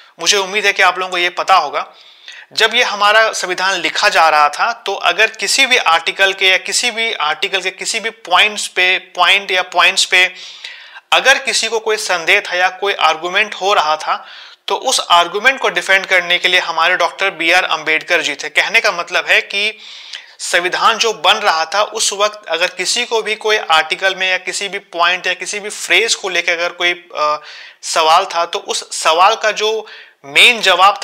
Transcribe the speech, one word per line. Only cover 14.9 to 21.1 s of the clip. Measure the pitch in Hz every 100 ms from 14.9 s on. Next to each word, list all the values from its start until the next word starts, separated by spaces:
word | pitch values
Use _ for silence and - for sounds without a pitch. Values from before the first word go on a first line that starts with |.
| - -
argument | 175 175 202 247 262
को | 226
defend | 175 190 190 185
करने | 185 175 175
के | 180
लिए | 180
हमारे | 170 160 170 180
doctor | 170 - 196
B | 160 165
आर | 180
Ambedkar | 180 160 151 156 156 170
जी | 151
थे। | - 151
कहने | 175 160 220
का | 220
मतलब | 175 170 175 151
है | 208
कि | 208 202 214 214 - - - - - -
संविधान | - 180 180 156 202 220
जो | 226